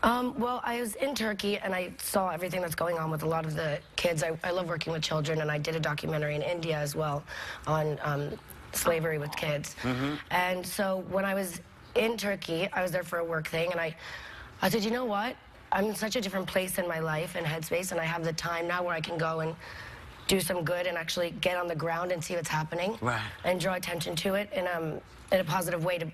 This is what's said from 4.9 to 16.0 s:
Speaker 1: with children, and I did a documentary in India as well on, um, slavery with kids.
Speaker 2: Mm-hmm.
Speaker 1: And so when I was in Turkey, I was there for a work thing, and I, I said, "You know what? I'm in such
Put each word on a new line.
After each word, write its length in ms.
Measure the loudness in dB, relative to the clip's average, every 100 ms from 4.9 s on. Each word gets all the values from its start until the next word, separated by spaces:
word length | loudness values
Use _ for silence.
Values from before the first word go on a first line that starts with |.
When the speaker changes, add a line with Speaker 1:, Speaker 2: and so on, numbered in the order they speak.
Speaker 1:
with 80 | -2
children, 400 | 0 0 0 0
and 100 | 0
I 60 | 0
did 180 | 0 0
a 40 |
documentary 560 | 0 -2 -2 -2 0 -2
in 80 |
India 340 | -2 -2 0 0
as 180 | 0 0
well 280 | 0 -2 -4 -10 -8 -8 0
on, 340 | 2 2 0
um, 360 | 0 0 0 -6 -10 -16 -6
slavery 440 | 0 2 4 4 0
with 180 | -2 -2
kids. 400 | 0 0 -2 -4
Speaker 2:
Mm-hmm. 340 | 0 2 0 -2 0
Speaker 1:
And 360 | 2 2 2 -2
so 380 | 0 2 2 0
when 160 | 0 2
I 80 |
was 260 | 2 0 -4 -12 -20 -2 2
in 220 | 4 2
Turkey, 520 | 0 -2 0 0 2
I 120 | 2
was 80 | 2
there 100 | 0
for 160 | 0 -2
a 80 | 0
work 220 | 0 0
thing, 240 | 0 2
and 100 | 2
I, 140 | -2 -4 -10 -10 -12 -14 -14 0
I 80 | 2
said, 140 | 4
"You 80 | 2
know 140 | 0 0
what? 300 | 0 0 -4 -14 -20 -2
I'm 140 | 2 2
in 100 |
such 200 | 2